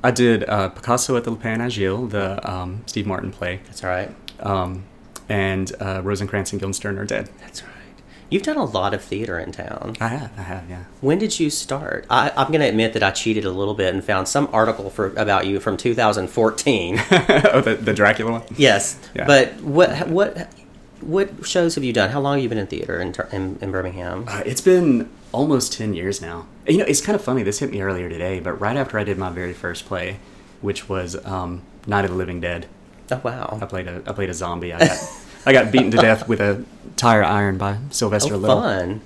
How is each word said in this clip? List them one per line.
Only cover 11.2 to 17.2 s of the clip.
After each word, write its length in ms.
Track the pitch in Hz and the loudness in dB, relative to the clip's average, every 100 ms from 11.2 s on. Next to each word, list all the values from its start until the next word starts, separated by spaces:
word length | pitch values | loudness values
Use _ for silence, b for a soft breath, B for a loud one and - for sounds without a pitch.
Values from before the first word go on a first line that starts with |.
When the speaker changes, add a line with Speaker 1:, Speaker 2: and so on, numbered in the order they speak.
| 214 - | 0 0
Speaker 2:
you 120 | 156 | -2
start? 560 | - - 135 151 - - | -2 -6 -6 -4 -8 0
I, 240 | 123 143 | 2 2
I'm 160 | - 135 | 2 2
gonna 140 | 156 135 | 4 4
admit 280 | 107 113 | 4 2
that 80 | 110 | 2
I 80 | 98 | 0
cheated 340 | - 110 107 | 0 0 0
a 60 | 98 | 0
little 240 | 92 101 | -2 -2
bit 180 | 104 92 | 0 0
and 100 | 92 | 0
found 240 | - 98 95 | 0 0 0
some 200 | 139 143 | 0 2
article 340 | 110 110 110 98 | 2 2 2 -6
for, 200 | - 98 104 | -4 -4 0
about 300 | 104 95 92 | 2 2 2
you 140 | 98 | -2
from 160 | 110 98 | -2 -2
two 180 | 123 | 0
thousand 340 | 117 110 104 95 | 2 2 2 -2
fourteen. 680 | - 113 110 147 113 85 107 - | 2 2 4 2 2 2 -2 4
Speaker 1:
<laughs> 40 | |
Oh, 500 | 185 | 4